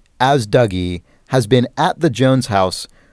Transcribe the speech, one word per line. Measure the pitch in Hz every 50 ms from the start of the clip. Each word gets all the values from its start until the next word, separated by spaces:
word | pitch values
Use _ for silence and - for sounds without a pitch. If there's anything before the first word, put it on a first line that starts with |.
| _ _ _ _
as | 127 135 143 143 110
Dougie | 104 104 131 120 104 92 92 90 90 90 85 - _ _ _ _
has | _ - 131 113
been | 101 131 123 120 - -
at | - 147 185 - -
the | 165 160
Jones | 113 104 131 131 131 131 117
house | - 104 98 95 92 - - - - _ _ _ _